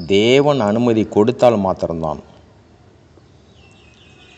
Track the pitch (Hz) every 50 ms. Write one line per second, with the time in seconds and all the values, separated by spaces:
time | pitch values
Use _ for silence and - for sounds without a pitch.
0 | 85 76 98 101 110 120 131 139 143 147 143 131 104 104 104 117 123 120 113 110
1 | 101 - - 104 107 123 120 - 123 123 117 101 98 92 90 - 95 80 82 82
2 | 80 78 76 - - - - - - _ _ _ _ _ _ _ _ _ _ _
3 | _ _ _ _ _ _ _ _ _ _ _ _ _ _ _ _ _ _ _ _
4 | _ - - - - - -